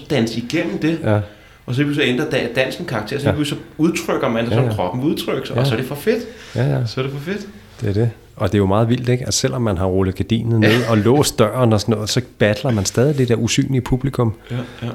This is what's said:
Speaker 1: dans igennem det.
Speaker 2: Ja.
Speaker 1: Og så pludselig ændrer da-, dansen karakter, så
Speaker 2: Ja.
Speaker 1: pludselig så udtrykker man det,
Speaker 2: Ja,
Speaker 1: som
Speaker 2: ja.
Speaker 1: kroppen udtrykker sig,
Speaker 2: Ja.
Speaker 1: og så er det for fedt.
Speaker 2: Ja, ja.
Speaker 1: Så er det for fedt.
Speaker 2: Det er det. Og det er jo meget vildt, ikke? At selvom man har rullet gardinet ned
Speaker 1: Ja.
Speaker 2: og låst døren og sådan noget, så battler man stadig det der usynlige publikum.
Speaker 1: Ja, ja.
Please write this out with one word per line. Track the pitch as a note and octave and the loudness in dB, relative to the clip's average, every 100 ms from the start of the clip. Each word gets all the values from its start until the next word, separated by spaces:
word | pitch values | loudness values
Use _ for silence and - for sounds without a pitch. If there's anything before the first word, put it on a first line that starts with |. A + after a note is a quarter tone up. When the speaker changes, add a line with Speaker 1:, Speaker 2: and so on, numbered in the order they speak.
| - | -2
Speaker 1:
dans | C#3+ A2+ A#2 | 0 0 -2
igennem | A#2 D#3+ E3+ F#3+ | -4 -2 -2 -2
det. | D3+ E3 | -2 0
Speaker 2:
Ja. | A#2+ G#2 G2+ - - - - | 0 0 0 -12 -20 -18 -6
Speaker 1:
Og | B2 | -2
så | |
pludselig | C#3+ D3 B2+ | 0 0 0
ændrer | B2 D3+ | 0 0
da-, | C3 A#2+ C3 | -2 -2 -2
dansen | C3 - F3 | -2 -4 -6
karakter, | A2+ G#2+ B2+ | -6 -4 -2
så | B2+ | 0
Speaker 2:
Ja. | D3 | 0
Speaker 1:
pludselig | C#3+ D#3 | -2 -6
så | - - | -10 0
udtrykker | D#3+ - - D#3+ C3+ | 0 0 -4 -2 0
man | A#2 A#2 | -2 0
det, | |
Speaker 2:
Ja, | B2 | 2
Speaker 1:
som | B2+ | 2
Speaker 2:
ja. | |
Speaker 1:
kroppen | G#2 F2+ B2+ | 0 -2 -2
udtrykker | C#3+ - - D3+ - | -2 -2 -4 -6 -4
sig, | A#2+ | 0
Speaker 2:
Ja. | |
Speaker 1:
og | C3+ | 0
så | |
er | A#2 | 0
det | B2 | -4
for | D3 | -4
fedt. | G#3+ B3 - - - A#2 | -2 -2 -4 -14 -8 -2
Speaker 2:
Ja, | |
ja. | C3+ C3+ A#2+ | 0 0 -2
Speaker 1:
Så | - | -4
er | |
det | C3 | -6
for | C#3+ D3+ | -6 -6
fedt. | G3+ - - - - | -8 -8 -16 -20 -6
Speaker 2:
Det | G#2+ | -2
er | |
det. | G2 A#2 - - - | 0 0 -2 -18 -4
Og | G2+ | 0
det | G#2 | 2
er | |
jo | G2 | 4
meget | G2+ A2+ | 4 2
vildt, | B2+ B2 | 2 2
ikke? | B2 C3+ | 0 0
At | |
selvom | - C3+ C3 | -2 -2 0
man | A2+ F2 | -2 0
har | F#2+ | 0
rullet | F#2 F#2+ - | 2 0 0
gardinet | - A#2 A#2 A2+ | -2 0 2 4
ned | G#2 | 4
Speaker 1:
Ja. | A#2 A#2 | 4 2
Speaker 2:
og | A2 | 2
låst | G#2 C#3+ C3+ - | 4 4 2 2
døren | G#2+ A#2+ A#2+ | 2 4 4
og | G#2+ | 4
sådan | - G#2+ | 2 -2
noget, | G#2+ | 0
så | B2+ A#2+ - | -4 -4 0
battler | G#2+ G#2+ C#3 | 2 2 0
man | A2 F#2+ | 0 0
stadig | - C3+ C#3 | 2 2 2
det | B2 | 2
der | A2 | 2
usynlige | A2+ - C3 C3 | 2 0 0 -2
publikum. | - B2+ C#3+ - A#2 G#2 - | 0 0 0 0 0 -2 -8
Speaker 1:
Ja, | B2 B2 - | -8 -8 -10
ja. | A#2+ | -10